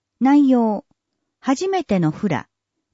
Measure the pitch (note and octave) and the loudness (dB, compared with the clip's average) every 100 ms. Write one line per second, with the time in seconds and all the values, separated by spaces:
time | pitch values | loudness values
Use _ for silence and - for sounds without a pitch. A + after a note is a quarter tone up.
0 | _ - B3+ D4 C4+ B3+ A3+ G3+ - _ | _ -4 2 4 4 2 0 -4 -10 _
1 | _ _ _ _ - C4+ F#4+ F#4+ - G3 | _ _ _ _ -4 -4 -2 -4 -2 -2
2 | D#3 - G#3 C3 - _ _ _ _ | -2 -2 -4 -6 -10 _ _ _ _